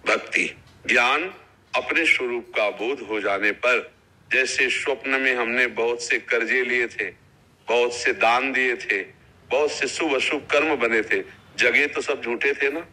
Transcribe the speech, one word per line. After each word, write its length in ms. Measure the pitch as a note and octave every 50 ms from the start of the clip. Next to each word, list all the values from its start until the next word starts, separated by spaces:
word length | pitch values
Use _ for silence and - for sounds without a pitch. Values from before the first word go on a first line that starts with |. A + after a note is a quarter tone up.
| -
भक्ति, 500 | - - - - - - F2+ F2+ - - - - - - - -
ज्ञान, 480 | - A#2 B2 A#2+ - C#3 D3+ E3+ F#3+ - - - - _ _ _ _ -
अपने 300 | - - - - - -
स्वरूप 460 | - - - C3 A#2+ B2 A#2+ A2 - -
का 140 | A#2+ G#2+ G2+
बोध 300 | - - G#2 B2 C#3+ C3
हो 200 | A#2+ - A2 G#2+
जाने 320 | G2 G#2 G2 G2 G#2 G#2
पर, 420 | G2 - - B2 B2 A2+ - - _ _ _ _ _ _ _ -
जैसे 380 | B2 B2+ C3 B2 - - C3+ B2
स्वप्न 400 | - - - D3 C3+ - - C3+
में 240 | C3+ C3+ C3+ C3 B2+
हमने 320 | B2 A#2 A#2 A#2+ B2+ B2+
बहुत 360 | A#2+ G#2+ A#2 A2+ A#2 B2 A#2+
से 160 | - - B2 A2+
कर्जे 440 | - - B2 A#2 A2+ A2 B2+ C3
लिए 240 | B2+ B2 B2 B2 A#2+
थे, 180 | A2+ - - G#2 F2+ F2 _ _ _ _ _ _ _ _ _ _ -
बहुत 260 | D#2 D#2+ D#2+ - -
से 180 | - - C3+
दान 400 | A#2 G2 A2+ A2+ A#2 B2+ C3 C3+
दिए 240 | B2+ B2+ B2+ B2 A#2+
थे, 480 | A2+ - - G#2 G2 F#2 - - _ - - - - - -
बहुत 220 | - C#3+ D3+ C#3+
से 140 | - - C#3
शुभ 280 | C3 - - E3 D#3 C3+
अशुभ 340 | C3 - - D#3 C#3+ - -
कर्म 260 | - D3 D3+ D#3+ D3
बने 260 | B2+ A#2+ A2+ A2+ A2
थे, 220 | G#2+ - G#2 G2 F#2 - - - - - -
जगे 300 | - A#2+ A#2+ A#2 C3+ D3
तो 140 | C#3+ - D3+
सब 220 | C3 - C#3+ B2+
झूठे 320 | A#2 A#2 A#2+ A2 - G#2 -
थे 160 | - C#3+ C3+
ना? 160 | C#3+ E3 F3 -